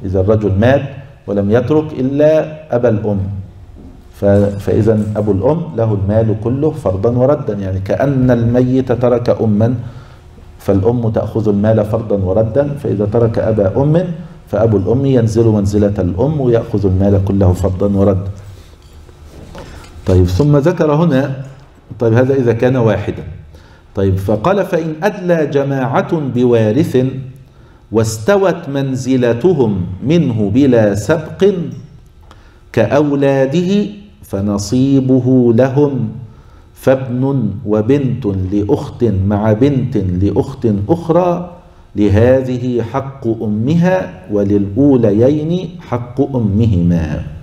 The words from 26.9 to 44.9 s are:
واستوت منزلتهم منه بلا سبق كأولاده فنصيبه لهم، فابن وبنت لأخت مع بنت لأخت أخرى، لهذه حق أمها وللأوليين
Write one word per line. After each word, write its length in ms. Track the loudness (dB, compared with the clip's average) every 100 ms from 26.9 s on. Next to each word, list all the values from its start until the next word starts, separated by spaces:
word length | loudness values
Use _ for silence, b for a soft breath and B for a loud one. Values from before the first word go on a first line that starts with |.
| 0 0 -4 -12 -18 -20 b b b b
واستوت 760 | -2 0 -2 0 2 2 -2 -6
منزلتهم 1160 | -4 -4 -4 0 2 2 2 2 2 0 0 -6 -6
منه 480 | 0 2 2 0 0
بلا 420 | 2 4 4 2 0
سبق 580 | -2 -2 -4 0 0 0 -8 -12 -18 -20 -20 -20 b b b b b
كأولاده 1120 | 0 2 2 2 2 2 2 2 0 0 0 -2 -8 -20 -20
فنصيبه 1300 | -8 -4 -2 -2 -2 0 2 2 4 2 4 4 4 4
لهم، 540 | 2 2 0 0 -6 -8 -16 B B B B
فابن 760 | -4 0 0 0 -4 -2 0 -2 -4 -2
وبنت 600 | -2 2 0 0 -2 -4
لأخت 800 | -4 -2 -2 0 -2 -4 -2 0 0 0
مع 260 | 0 0
بنت 440 | 2 2 2 -2 -2
لأخت 720 | -2 0 0 0 -4 -4 -2 0 0
أخرى، 640 | -2 0 0 0 -2 -8 -16 B B B 0
لهذه 840 | 2 4 4 4 0 -4 -2 -4
حق 460 | -4 -6 -8 -6 -4
أمها 840 | -4 -4 -2 0 2 2 0 -4 -14 -4
وللأوليين 1400 | -2 2 0 0 2 4